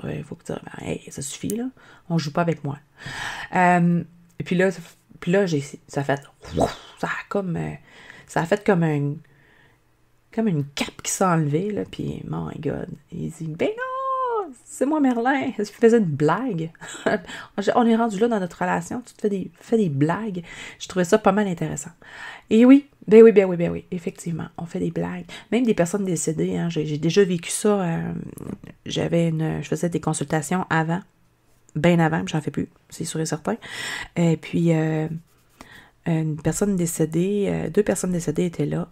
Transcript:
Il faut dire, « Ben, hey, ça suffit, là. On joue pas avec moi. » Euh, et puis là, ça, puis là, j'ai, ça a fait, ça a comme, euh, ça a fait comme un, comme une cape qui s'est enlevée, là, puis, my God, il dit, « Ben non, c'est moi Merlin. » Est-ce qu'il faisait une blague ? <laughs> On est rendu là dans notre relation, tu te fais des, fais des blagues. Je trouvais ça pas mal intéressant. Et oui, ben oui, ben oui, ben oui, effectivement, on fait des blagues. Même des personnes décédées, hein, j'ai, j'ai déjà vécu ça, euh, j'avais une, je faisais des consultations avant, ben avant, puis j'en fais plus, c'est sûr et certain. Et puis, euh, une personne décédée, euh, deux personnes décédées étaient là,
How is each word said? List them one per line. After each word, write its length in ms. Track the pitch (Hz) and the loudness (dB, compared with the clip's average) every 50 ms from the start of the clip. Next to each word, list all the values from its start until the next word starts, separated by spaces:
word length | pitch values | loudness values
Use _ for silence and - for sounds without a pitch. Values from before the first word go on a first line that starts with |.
| - | -8
Il 180 | - 151 151 151 | -8 -10 -10 -10
faut 140 | - - - _ | -12 -16 -14 _
dire, « 160 | - - - - - - - | -10 -10 -10 -10 -14 -14 -12
Ben, 80 | - - | -8 -8
hey, 160 | - - - - | -8 -8 -10 -12
ça 100 | - - | -14 -12
suffit, 280 | 139 139 - - - - | -12 -12 -10 -6 -4 -4
là. 160 | 202 226 240 262 - - - - - - _ - | -4 -4 -6 -8 -10 -12 -20 -20 -20 -20 _ -2
On 80 | 170 165 | -2 -2
joue 140 | 139 151 | -2 -2
pas 100 | 143 180 | -2 -2
avec 220 | 175 170 156 - - | 0 0 -2 -2 -6
moi. » 160 | 143 139 - - _ _ - - - - - - - - - - - - | -8 -8 -10 -12 _ _ -20 -16 -14 -12 -10 -10 -10 -10 -10 -12 -4 0
Euh, 480 | 185 180 175 180 175 175 170 170 175 - - - - - _ _ - | 2 4 4 6 4 4 4 2 2 -2 -4 -10 -20 -20 _ _ -12
et 40 | - | -4
puis 120 | - 185 | -2 0
là, 160 | 175 185 190 | 2 2 2
ça, 100 | 185 180 165 - - _ _ _ - - | 0 -4 -10 -20 -20 _ _ _ -20 -8
puis 120 | - 175 | -2 2
là, 140 | 175 196 202 | 2 2 2
j'ai, 180 | 180 165 143 139 - - - _ - | 2 0 -2 -2 -4 -12 -18 _ -8
ça 140 | - 143 | -6 -4
a 20 | 139 | -2
fait, 180 | 139 139 139 - - _ _ - - - 82 - - - - - - - - | -2 -2 -4 -4 -10 _ _ -16 -6 -2 0 0 0 -2 -6 -14 -20 -10 -8
ça 80 | - - | -6 -6
a 160 | - - - - | -6 -8 -8 -6
comme, 260 | - 202 196 180 165 165 | -4 -4 -4 -4 -4 -4
euh, 160 | 156 156 151 147 - - - - - - - - - - | -6 -8 -8 -12 -16 -20 -20 -20 -20 -20 -20 -20 -20 -6
ça 140 | - 151 | -4 -4
a 40 | 156 | 0
fait 180 | 165 196 208 - | 0 0 0 2
comme 200 | - 202 170 170 | 2 2 4 4
un, 320 | 165 151 147 143 143 147 165 - _ _ _ _ _ _ _ _ _ _ _ _ _ _ _ _ _ _ _ _ _ - | 2 2 0 -2 -2 -4 -8 -12 _ _ _ _ _ _ _ _ _ _ _ _ _ _ _ _ _ _ _ _ _ -6
comme 140 | - 226 220 | -2 0 0
une 180 | 175 147 139 | 0 0 -2
cape 360 | 143 - - - - - - | -4 -6 -8 -8 -8 -8 -10
qui 100 | - - | -8 -8
s'est 120 | - - 202 | -2 0 2
enlevée, 480 | 185 170 165 156 143 139 156 190 214 | 2 4 2 2 2 0 0 -2 -2
là, 120 | 208 190 - - | -4 -4 -6 -6
puis, 320 | - - 151 143 151 - - - | -8 -8 -8 -6 -8 -8 -10 -8
my 320 | - 165 - 156 - - | -8 -8 -8 -8 -8 -6
God, 280 | - - - - - - - - - _ | -6 -6 -6 -6 -8 -10 -12 -16 -16 _
il 200 | 170 170 156 156 | -12 -10 -10 -10
dit, « 160 | 160 - 160 160 | -10 -10 -10 -10
Ben 220 | 151 170 233 403 | -6 -4 -4 -4
non, 840 | 427 466 508 523 523 523 539 539 523 523 523 494 480 440 403 320 254 - _ | -4 -4 -8 -8 -6 -6 -6 -4 -4 -4 -4 -4 -4 -4 -6 -6 -10 -18 _
c'est 220 | - - - 254 | -20 -6 -4 -2
moi 140 | 262 320 311 | 0 0 2
Merlin. » 520 | 285 262 247 233 233 262 277 269 269 277 - - | 2 2 2 2 0 0 0 0 -2 -4 -4 -6
Est-ce 140 | 208 - | -6 -8
qu'il 80 | - - | 0 4
faisait 180 | - 226 220 240 | 6 6 6 6
une 80 | 214 | 4
blague ? 640 | 165 143 135 147 147 160 196 254 262 202 160 160 165 - _ - - - - - | 2 0 0 2 2 2 0 -2 -4 -4 -4 -6 -8 -10 _ -18 -16 -16 -6 -2
<laughs> 680 | - - 208 175 - - - - - _ - 196 - - | -2 -2 -2 -4 -8 -14 -16 -16 -10 _ -4 -2 0 2
On 120 | - 240 233 | 2 4 4
est 80 | 226 | 4
rendu 240 | 226 233 233 208 185 | 4 2 0 0 0
là 80 | 226 240 | 0 2
dans 120 | 233 208 | 2 0
notre 200 | 185 175 - - | -2 -4 -6 -4
relation, 420 | 180 180 180 180 170 - 226 247 247 | -4 -2 -2 -2 -4 -6 -8 -10 -10
tu 100 | - - | -12 -10
te 60 | - | -6
fais 80 | - 214 | -4 -2
des, 200 | 202 190 180 - - _ | -2 -2 -4 -8 -12 _
fais 180 | - - 240 226 | -4 0 2 2
des 120 | 214 175 | 2 2
blagues. 540 | 143 135 143 156 170 190 220 226 185 180 170 - - - - - - - | 2 0 0 0 0 -2 -4 -6 -6 -8 -10 -12 -16 -16 -16 -18 -16 -16
Je 80 | - - | -16 -6
trouvais 180 | - 185 180 | -2 -2 2
ça 120 | 170 - 214 | 4 2 4
pas 140 | - 202 | 4 2
mal 160 | 190 208 214 196 | 2 2 0 -2
intéressant. 420 | 175 165 160 151 151 147 - 170 - _ - - - - - - - - - - | -2 -4 -4 -6 -6 -8 -10 -14 -18 _ -20 -20 -20 -18 -16 -16 -18 -18 -4 2
Et 140 | 220 220 240 | 6 8 10
oui, 200 | 247 269 277 285 - _ _ - - | 10 10 8 8 2 _ _ 2 8
ben 160 | 208 220 226 | 10 12 12
oui, 80 | 226 | 12
ben 140 | 208 202 196 | 12 8 6
oui, 120 | 185 180 170 | 4 2 0
ben 140 | 170 170 | -2 -2
oui, 140 | 170 170 170 - | -2 -4 -8 -8
effectivement, 580 | - 175 - 196 185 - - 175 165 156 - - - - | -10 -8 -8 -8 -10 -8 -8 -8 -8 -8 -8 -10 -12 -12
on 80 | 170 | -12
fait 140 | 165 - 180 | -8 -6 -4
des 120 | 175 170 | -4 -4
blagues. 340 | 165 165 170 175 180 180 175 - - - - - | -2 -4 -4 -4 -6 -10 -12 -14 -16 -18 -6 -2
Même 140 | - 233 262 | 0 2 2
des 80 | 226 208 | 4 4
personnes 320 | - 170 165 - 202 202 | 4 2 2 0 -2 -2
décédées, 520 | 185 175 156 - - 160 156 165 185 185 175 | -2 -2 -2 -2 -2 -2 0 -2 0 0 -2
hein, 120 | 170 170 | -2 -2
j'ai, 160 | 165 165 151 | -2 -2 -2
j'ai 140 | 151 151 147 | -2 -4 -2
déjà 240 | 156 165 165 208 202 | 0 2 4 4 4
vécu 260 | 180 180 165 170 - | 4 2 -2 -4 -6
ça, 320 | - - - 208 208 202 | -6 -2 0 2 2 2
euh, 320 | 185 170 165 165 165 165 170 170 - - - - - - - - - - - - _ | 0 -2 -2 -2 -4 -6 -6 -8 -10 -12 -14 -12 -12 -12 -12 -12 -14 -18 -20 -16 _
j'avais 440 | - - 160 - 156 160 170 170 165 | -8 -4 -4 -2 0 2 2 2 2
une, 340 | 160 156 160 156 156 156 147 | 0 0 -2 -2 -2 -4 -4
je 40 | - | -4
faisais 220 | - 156 - 175 | -4 -2 -2 -2
des 100 | 170 160 | -2 -2
consultations 680 | - 160 156 - 160 143 - 160 147 - 180 185 185 - | -2 -2 -2 -2 -4 -2 -2 -2 -2 -2 -4 -4 -2 0
avant, 320 | - 160 160 160 165 180 - - _ _ _ _ _ _ _ _ _ _ _ _ _ | 0 0 0 0 -2 -4 -6 -10 _ _ _ _ _ _ _ _ _ _ _ _ _
ben 240 | 151 147 175 175 170 | 0 2 4 4 6
avant, 240 | 165 156 156 170 190 | 4 4 2 0 -2
puis 100 | 185 - | -2 -4
j'en 80 | 156 | -4
fais 100 | 147 - | -4 -4
plus, 180 | 139 - - - _ _ _ _ | -4 -4 -6 -6 _ _ _ _
c'est 160 | - - 165 | -12 -10 -10
sûr 140 | 165 - 160 | -8 -6 -4
et 60 | 160 | -4
certain. 320 | 156 - 156 - - 208 233 - - - - - - - - - - - | -4 -4 -4 -4 -4 -4 -4 -8 -12 -12 -12 -10 -10 -10 -10 -12 -8 -2
Et 220 | - 175 165 160 156 | 2 2 2 2 2
puis, 360 | - - - 175 170 170 160 | -2 -4 -2 0 2 4 4
euh, 340 | 160 156 160 156 156 156 160 160 165 - _ _ _ _ _ _ _ - - - - - - _ _ _ | 2 2 0 0 -2 -2 -4 -6 -10 -12 _ _ _ _ _ _ _ -20 -20 -20 -20 -20 -20 _ _ _
une 340 | - 165 160 156 156 151 156 | -2 0 0 0 -2 -4 -2
personne 340 | - 160 160 - 202 202 196 | -2 -2 0 0 0 0 2
décédée, 720 | 180 175 165 - - 165 156 160 165 175 190 208 208 202 185 | 0 0 -2 0 0 -2 0 0 0 0 0 0 0 0 0
euh, 220 | 170 165 160 160 | -2 -2 -4 0
deux 140 | 156 208 214 | 0 2 2
personnes 280 | - 202 - - 185 | 2 0 -2 -2 -2
décédées 340 | 180 170 165 - 151 170 180 | -2 -2 -2 -2 -2 -2 -2
étaient 200 | 180 170 - 147 | -2 -2 -4 -4
là, 240 | 147 151 160 175 - | -4 -2 -4 -6 -8